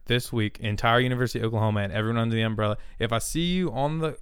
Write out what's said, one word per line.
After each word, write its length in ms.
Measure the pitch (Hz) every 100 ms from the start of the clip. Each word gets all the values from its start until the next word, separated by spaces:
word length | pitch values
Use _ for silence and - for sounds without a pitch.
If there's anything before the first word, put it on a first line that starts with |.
| -
this 260 | 120 -
week, 280 | 117 104 -
entire 400 | 110 104 117 120
University 400 | 127 123 123 120
of 60 | 113
Oklahoma 340 | 113 107 104
and 120 | 101
everyone 260 | 104 110 117
under 140 | 113 113
the 60 |
umbrella. 340 | 110 107 107 104 - -
If 120 | 113
I 60 | 113
see 340 | - 160 175
you 200 | 185 175
on 260 | 117 143 160
the 140 | 160 -